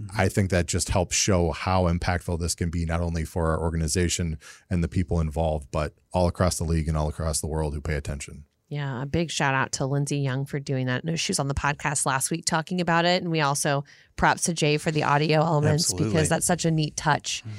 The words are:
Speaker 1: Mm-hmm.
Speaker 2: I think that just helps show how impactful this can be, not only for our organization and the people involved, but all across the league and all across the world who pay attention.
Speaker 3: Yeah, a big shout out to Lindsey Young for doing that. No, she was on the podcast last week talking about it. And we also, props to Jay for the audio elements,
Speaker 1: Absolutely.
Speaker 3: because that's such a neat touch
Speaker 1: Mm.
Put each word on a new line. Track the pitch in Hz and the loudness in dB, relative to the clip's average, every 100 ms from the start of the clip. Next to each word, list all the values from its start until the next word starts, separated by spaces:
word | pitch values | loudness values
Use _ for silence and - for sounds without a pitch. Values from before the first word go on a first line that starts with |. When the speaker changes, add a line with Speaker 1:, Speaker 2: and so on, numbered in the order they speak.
Speaker 1:
Mm-hmm. | 107 107 | -8 0
Speaker 2:
I | 95 | 2
think | - 95 | 4 2
that | 90 85 | 2 2
just | 95 - | 0 0
helps | 101 87 - | 0 2 0
show | - 92 85 | 2 4 2
how | 76 - 92 | 0 0 2
impactful | 90 85 - 87 - 85 | 2 2 0 -2 -2 -4
this | 85 - | -2 -2
can | 87 | -2
be, | 82 | -2
not | 82 82 | -2 -2
only | 85 85 78 | -2 -2 -4
for | - 82 | -2 0
our | 80 | 0
organization | 82 80 80 95 87 - 87 78 - - - | 0 0 0 2 0 0 -4 -6 -12 -18 -4
and | 92 | -2
the | 82 | 0
people | 95 90 85 | 0 0 0
involved, | 80 76 82 78 69 | 0 0 -2 -2 -4
but | 80 73 - _ | -4 -4 -6 _
all | 90 90 | 2 2
across | - 92 - | 4 0 0
the | |
league | 82 82 78 | -2 0 0
and | 78 | 0
all | 78 | -2
across | 78 80 78 | -2 -4 -4
the | 80 | -4
world | 78 78 73 | -2 -4 -4
who | |
pay | 71 76 | -4 -4
attention. | - 73 - 76 73 _ - | -4 -8 -10 -16 -20 _ -12
Speaker 3:
Yeah, | 147 139 127 | -8 -6 -6
a | 139 | -4
big | 151 170 | -2 -2
shout | - 147 | -2 0
out | 135 131 | 0 0
to | - 139 | -2 -2
Lindsey | 143 143 143 | 0 0 -2
Young | 139 131 139 | -2 -2 -4
for | 151 | -6
doing | 139 131 127 | -4 -2 -2
that. | 127 | -2
No, | 160 165 | -2 -4
she | - | -2
was | 190 | -2
on | 139 | -2
the | |
podcast | - 143 143 151 147 - | 0 -2 0 -2 -2 0
last | 135 - | 0 -2
week | 165 - | -4 -2
talking | 165 156 180 | -2 -2 -2
about | 170 170 | 2 2
it. | 170 180 | 4 2
And | 180 | 0
we | 165 | 0
also, | 147 143 156 143 143 - _ - | 2 2 0 0 -2 -12 _ 2
props | 165 - | 4 4
to | - | 0
Jay | 165 156 151 | 0 2 2
for | 170 | 0
the | 151 | 0
audio | 127 143 156 151 | 2 4 4 4
elements, | 156 156 151 151 175 | 4 4 4 2 2
Speaker 1:
Absolutely. | 90 110 | 0 0
Speaker 3:
because | 160 156 | 2 2
that's | 165 - | 2 0
such | 175 | 0
a | 170 | 2
neat | 160 151 - | 0 0 -2
touch | - 139 - - | 0 0 0 -8
Speaker 1:
Mm. | 113 | -8